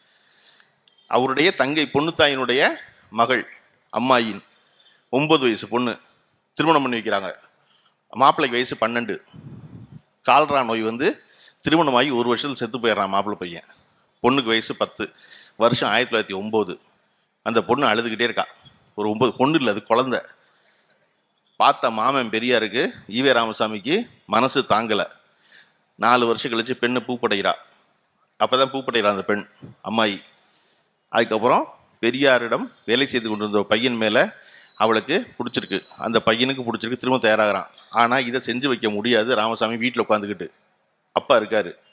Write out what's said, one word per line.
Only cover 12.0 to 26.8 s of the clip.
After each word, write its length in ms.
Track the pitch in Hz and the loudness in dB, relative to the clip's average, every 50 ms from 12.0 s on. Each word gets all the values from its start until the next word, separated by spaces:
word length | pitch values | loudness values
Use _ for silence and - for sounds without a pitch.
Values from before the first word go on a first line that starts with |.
| 135 143 | 4 2
ஒரு 260 | 127 117 120 123 117 | 0 0 0 0 0
வருஷத்துல 180 | - - 143 131 | 0 -2 -4 -6
செத்து 240 | - 123 110 120 123 | -6 -6 -6 -6 -2
போயிடுறான் 300 | 113 113 104 101 98 95 | 0 0 0 0 0 0
மாப்பிள்ளை 280 | 98 98 98 107 101 - | 0 -2 -2 -2 -4 -6
பையன். 240 | 90 87 85 85 - - _ _ _ _ _ _ _ _ _ _ - | -8 -10 -10 -12 -16 -20 _ _ _ _ _ _ _ _ _ _ 0
பொண்ணுக்கு 240 | 123 135 139 120 113 | 2 2 2 2 2
வயசு 280 | 113 113 110 - 123 | 0 0 0 -4 -4
பத்து, 360 | - 104 - - - 104 - - _ - - - - - - _ - | -4 -6 -6 -4 -8 -10 -10 -10 _ -20 -20 -20 -20 -20 -20 _ 0
வருஷம் 320 | 113 120 120 - - 110 | 2 2 2 2 0 0
ஆயிரத்தி 280 | 104 120 127 117 120 110 | 0 0 0 0 0 -2
தொள்ளாயிரத்தி 200 | 101 - 95 95 | -2 -2 -6 -8
ஒன்பது. 420 | 101 107 110 110 101 90 80 - _ _ _ _ _ _ _ _ _ _ _ _ - | -6 -2 -2 -2 -2 -2 -6 -12 _ _ _ _ _ _ _ _ _ _ _ _ -6
அந்த 180 | 107 113 113 | -2 0 0
பொண்ணு 260 | 92 95 120 139 147 113 | 0 2 0 2 2 2
அழுதுகிட்டே 340 | 107 113 117 117 110 104 | 2 0 -2 -4 -2 -2
இருக்கா. 260 | 120 117 101 98 - - - - _ - _ _ _ _ _ | -2 -2 -2 -4 -6 -6 -8 -18 _ -20 _ _ _ _ _
ஒரு 160 | 107 104 107 | -6 -4 -4
ஒன்பது, 240 | 107 110 131 117 - | 0 0 0 0 0
பொண்ணு 240 | - 127 143 156 147 | 0 0 2 2 2
இல்ல, 140 | 131 110 | 0 0
அது 120 | 101 101 - | -2 -2 -2
குழந்தை. 360 | - 113 120 131 131 117 - - - - _ _ _ _ _ _ _ _ _ _ _ _ _ _ _ _ _ _ _ _ _ _ _ _ | 0 2 2 2 0 -2 -4 -6 -8 -16 _ _ _ _ _ _ _ _ _ _ _ _ _ _ _ _ _ _ _ _ _ _ _ _
பார்த்த 340 | - 107 131 143 - 147 120 | 2 2 2 2 2 0 -2
மாமன் 400 | 113 110 110 131 139 135 120 110 | 0 0 0 0 0 0 -2 -2
பெரியாருக்கு, 640 | 104 110 117 123 123 113 110 101 101 123 165 247 233 - - - | -4 -2 0 0 0 0 0 -2 -2 -2 -2 -4 -6 -10 -14 -8
ஈ 120 | 101 123 | -4 0
வே 100 | 135 139 | 2 2
ராமசாமிக்கு 800 | 123 117 117 110 104 - 117 107 107 104 90 127 170 220 240 - - _ _ | 4 2 2 0 -2 -4 -4 -4 -4 -6 -4 -2 -2 -2 -2 -6 -12 _ _
மனசு 360 | - 101 110 127 127 - 139 | -2 0 2 2 2 0 -2
தாங்கல. 440 | 120 - 104 107 117 110 107 98 82 - - _ _ _ _ _ _ _ - - - _ _ _ _ _ _ | 0 0 0 0 0 0 -2 -2 -2 -4 -8 _ _ _ _ _ _ _ -20 -20 -20 _ _ _ _ _ _
நாலு 300 | - 104 117 123 123 120 | -2 2 2 4 4 2
வருஷம் 260 | 117 113 110 - 131 | 2 0 -2 -4 -4
கழிச்சு 240 | 113 113 113 127 127 - | -4 -4 -4 -4 -2 -2